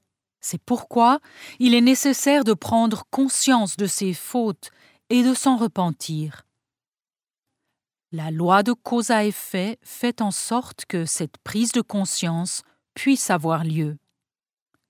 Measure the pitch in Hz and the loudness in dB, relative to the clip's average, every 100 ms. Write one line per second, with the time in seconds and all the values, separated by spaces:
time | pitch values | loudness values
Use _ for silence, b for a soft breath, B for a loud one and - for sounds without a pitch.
0 | _ _ _ _ - - - 240 - 240 | _ _ _ _ -10 -10 -4 -4 -2 2
1 | 233 294 B B B B 247 240 240 262 | 4 4 B B B B 4 6 6 4
2 | 277 254 285 285 226 202 - 226 226 214 | 2 2 2 2 2 0 0 2 2 -2
3 | - - 269 - 269 247 196 - 196 - | -6 -2 0 0 2 4 2 -2 -4 -2
4 | 190 170 - 247 220 175 - b b b | -4 -4 -4 -2 -2 -4 -12 b b b
5 | b 247 247 254 269 247 226 - 180 - | b 2 4 2 2 2 0 0 -2 -2
6 | - 156 156 - _ _ _ _ _ _ | -6 -6 -8 -12 _ _ _ _ _ _
7 | _ _ _ _ _ _ _ _ _ _ | _ _ _ _ _ _ _ _ _ _
8 | - 165 156 160 175 196 208 240 - 240 | -14 -10 -6 -2 4 4 4 -2 -2 -2
9 | 220 220 208 - - 190 196 226 - - | 0 2 0 -4 -6 -6 -6 -8 -16 -6
10 | 240 247 208 - - 233 254 - - 180 | -4 -2 -4 -4 -4 -4 -6 -14 -8 -6
11 | 165 - 156 - - 214 233 240 - 208 | -4 -4 -6 -10 -8 -2 0 -2 -2 -4
12 | 190 - 175 165 180 - - _ _ - | -4 -2 -2 -4 -4 -8 -12 _ _ -4
13 | - 254 - 175 160 160 165 160 151 147 | 0 2 2 0 2 0 0 -2 -4 -6
14 | _ _ _ _ _ _ _ _ _ | _ _ _ _ _ _ _ _ _